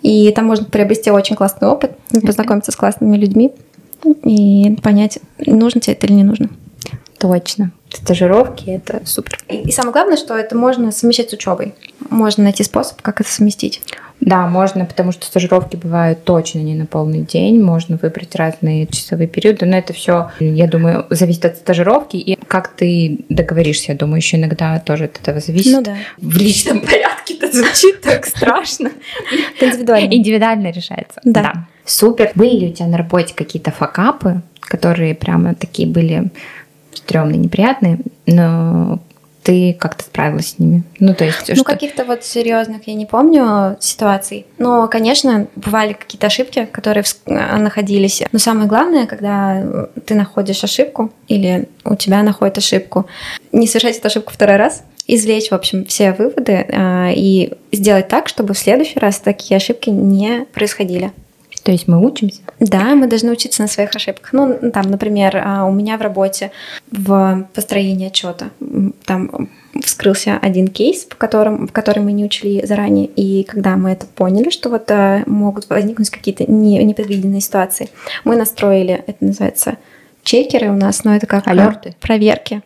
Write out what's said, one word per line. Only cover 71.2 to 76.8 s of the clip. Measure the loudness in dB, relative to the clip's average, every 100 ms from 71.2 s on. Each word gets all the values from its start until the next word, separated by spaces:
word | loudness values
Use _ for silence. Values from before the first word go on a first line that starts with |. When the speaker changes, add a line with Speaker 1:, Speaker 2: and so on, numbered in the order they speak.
| -2 2 2 0 -4
Speaker 1:
в |
который | -4 0 0
мы | 0
не | -2
учли | -4 -4 -4 -4
заранее. | -2 -2 2 0 0 -2
И | 0 0
когда | -2 -2 0 0
мы | 0
это | -2 -8
поняли, | -2 0 2 0
что | -2 -4
вот, | -4 0
а, | 2 4 2 0
могут | 0 0 -4 -4
возникнуть | -2 -2 -2 -4
какие-то | -4 -8 -4 0
не-, | 4 4 4